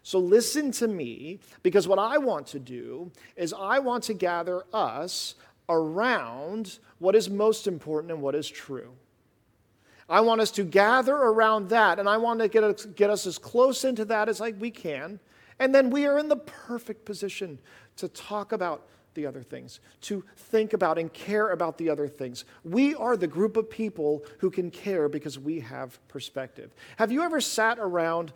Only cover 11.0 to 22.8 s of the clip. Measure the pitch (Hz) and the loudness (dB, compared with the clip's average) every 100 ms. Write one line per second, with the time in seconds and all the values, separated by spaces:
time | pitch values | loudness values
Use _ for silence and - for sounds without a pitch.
11 | 226 285 247 220 220 220 190 226 208 170 | 4 4 4 4 4 2 2 4 4 4
12 | 202 220 233 226 214 220 214 208 214 180 | 2 2 0 0 2 4 4 0 -8 2
13 | 202 208 185 160 - 240 262 254 262 226 | 2 2 -4 -8 -2 4 4 4 -2 -2
14 | 214 220 214 190 226 202 233 214 170 139 | -2 0 0 -2 -6 -6 -10 -8 -8 -8
15 | 160 208 _ _ _ - 262 269 262 277 | -10 -14 _ _ _ -2 4 6 6 2
16 | 285 285 302 285 - - - 233 226 208 | 2 2 2 -2 -2 -20 -12 -12 -12 -14
17 | - 196 196 - 185 135 _ - _ - | -12 -10 -8 -8 -12 -12 _ -20 _ -12
18 | 185 - - 208 196 220 175 147 - _ | -12 -12 -10 -8 -4 -4 -4 -6 -12 _
19 | _ - 143 131 120 131 127 - _ _ | _ -10 -8 -10 -16 -18 -18 -20 _ _
20 | - 202 - - - 220 220 202 175 160 | -8 -8 -10 -20 0 0 2 2 2 2
21 | 165 - - 208 214 170 165 156 165 147 | -2 -8 -4 0 2 2 -2 0 -2 0
22 | 143 - 131 123 - - 165 202 | -4 -6 -10 -10 -18 -18 -2 2